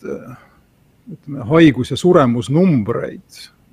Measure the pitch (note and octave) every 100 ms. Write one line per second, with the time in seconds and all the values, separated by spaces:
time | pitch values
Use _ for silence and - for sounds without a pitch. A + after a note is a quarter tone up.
0 | - - - B2+ _ _ _ _ _ _
1 | - E3+ - C#3+ A2+ D#3 E3 B2+ B2 B2
2 | F3 F3 B2+ A#2+ A2+ C#3+ F#3+ C#3+ G2+ -
3 | - - - - - _ _